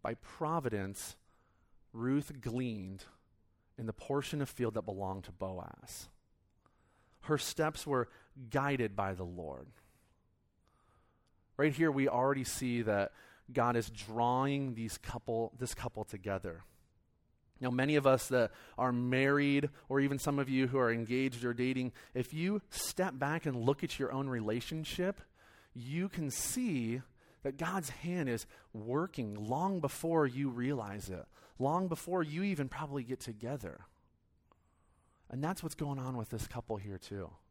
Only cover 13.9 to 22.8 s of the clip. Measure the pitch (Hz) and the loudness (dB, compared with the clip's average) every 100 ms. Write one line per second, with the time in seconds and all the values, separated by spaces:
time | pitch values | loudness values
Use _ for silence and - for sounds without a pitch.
13.9 | 110 - 113 117 127 135 139 139 113 113 | -8 -8 2 4 4 2 2 -2 -4 -6
14.9 | - - - - 113 113 127 123 - 120 | -6 -8 -6 -2 0 -2 -4 -6 -4 -6
15.9 | - 107 101 98 95 90 82 - _ _ | -6 -8 -6 -2 -2 -2 -10 -14 _ _
16.9 | _ _ _ _ _ _ - 127 123 135 | _ _ _ _ _ _ -6 -2 2 4
17.9 | 147 139 131 - 127 110 - - - 127 | 6 8 6 6 4 4 0 -14 0 2
18.9 | 123 123 127 135 143 143 143 147 - - | 2 2 4 4 4 4 4 2 -6 -2
19.9 | 139 139 139 - 139 135 131 131 135 120 | 2 2 2 0 0 2 4 4 4 4
20.9 | 117 113 127 135 120 120 120 127 131 127 | 2 0 2 2 0 -4 0 2 2 -2
21.9 | - - 127 123 151 175 208 - - | -6 -8 -4 -4 -2 0 0 -4 -6